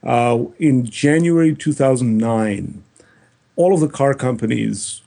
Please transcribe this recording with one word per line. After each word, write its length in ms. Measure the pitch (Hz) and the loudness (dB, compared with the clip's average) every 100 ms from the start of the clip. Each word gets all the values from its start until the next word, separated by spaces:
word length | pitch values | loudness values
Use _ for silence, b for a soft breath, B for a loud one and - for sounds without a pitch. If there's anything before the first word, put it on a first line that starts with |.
uh, 400 | - 120 120 120 - - | -2 0 2 0 -4 -2
in 260 | 160 131 | 2 2
January 680 | 120 - 143 160 170 165 160 | 0 -2 2 2 2 2 2
two 180 | 147 - | 0 -4
thousand 460 | 147 135 127 120 110 | 0 0 2 0 0
nine, 640 | 117 113 110 98 95 - - b b b b b _ | 0 0 -2 -4 -8 -14 -20 b b b b b _
all 180 | - 180 | 0 2
of 80 | 185 | 4
the 80 | 151 | 0
car 240 | - 139 | 2 0
companies 920 | 139 127 117 113 117 110 104 - - | 2 -2 -2 -2 -2 -4 -6 -10 -16